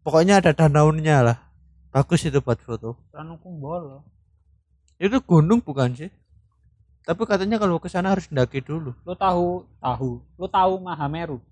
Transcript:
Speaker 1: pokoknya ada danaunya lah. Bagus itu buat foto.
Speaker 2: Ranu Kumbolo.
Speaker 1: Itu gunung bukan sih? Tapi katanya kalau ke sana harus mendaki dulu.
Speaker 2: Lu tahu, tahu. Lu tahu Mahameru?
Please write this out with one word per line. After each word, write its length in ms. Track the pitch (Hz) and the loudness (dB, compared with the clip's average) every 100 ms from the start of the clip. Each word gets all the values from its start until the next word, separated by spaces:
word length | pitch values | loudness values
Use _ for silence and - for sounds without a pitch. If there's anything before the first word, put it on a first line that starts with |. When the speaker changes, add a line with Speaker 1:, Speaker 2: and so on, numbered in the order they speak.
Speaker 1:
pokoknya 400 | - 160 180 202 | 2 2 6 6
ada 100 | 175 | 4
danaunya 680 | 151 156 147 151 156 156 147 | 4 4 6 4 2 2 4
lah. 160 | 120 120 _ _ _ _ _ | 4 0 _ _ _ _ _
Bagus 340 | 135 139 170 | -2 2 0
itu 160 | 160 139 | 0 -2
buat 180 | 131 117 | -2 -6
foto. 380 | - 113 113 117 _ | -6 -12 -10 -14 _
Speaker 2:
Ranu 260 | 147 156 165 | -20 -18 -20
Kumbolo. 680 | 175 170 139 175 151 135 151 _ _ _ _ _ _ _ _ _ | -18 -16 -12 -12 -12 -20 _ _ _ _ _ _ _ _ _ _
Speaker 1:
Itu 240 | 190 254 | -2 -2
gunung 400 | - 170 156 240 | 2 2 4 0
bukan 320 | 202 139 123 | 0 -2 -2
sih? 160 | 123 170 _ _ _ _ _ _ _ _ _ | -2 -14 _ _ _ _ _ _ _ _ _
Tapi 200 | - 175 | -8 -6
katanya 340 | 226 202 196 220 | -2 -2 -2 -2
kalau 200 | 202 165 | 0 -2
ke 100 | 180 | -4
sana 240 | 185 190 | -4 -2
harus 160 | 196 - | -2 -2
mendaki 320 | 143 127 139 | -2 -2 -2
dulu. 320 | 131 160 143 120 | -8 -10 -10 -14
Speaker 2:
Lu 160 | 175 | -14
tahu, 320 | 180 190 175 175 180 - _ | -4 0 0 -2 -4 -12 _
tahu. 320 | 127 123 131 120 - | -8 -6 -6 -10 -18
Lu 120 | _ 185 | _ -4
tahu 260 | 196 185 185 | 0 0 0
Mahameru? 580 | 180 160 143 160 170 127 _ | -8 -8 -6 -6 -10 -12 _